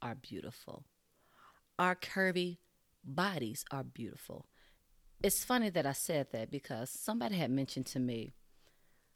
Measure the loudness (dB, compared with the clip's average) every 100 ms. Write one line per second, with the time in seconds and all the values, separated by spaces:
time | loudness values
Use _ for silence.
0 | -6 -8 -8 -10 -10 -12 -16 -16 -18 _
1 | _ _ _ _ -20 _ _ 2 4 4
2 | -2 2 4 4 0 -4 _ _ _ _
3 | -6 0 2 2 -2 -4 -6 -6 -6 -8
4 | -8 -10 -12 -14 -14 _ -20 _ _ _
5 | -20 0 2 2 2 4 4 4 2 2
6 | 2 2 2 -2 -4 -4 -4 -4 -4 -6
7 | -2 0 2 2 2 2 0 -2 -4 0
8 | 0 -2 -6 -12 -20 -20 -20 _ _ _
9 | _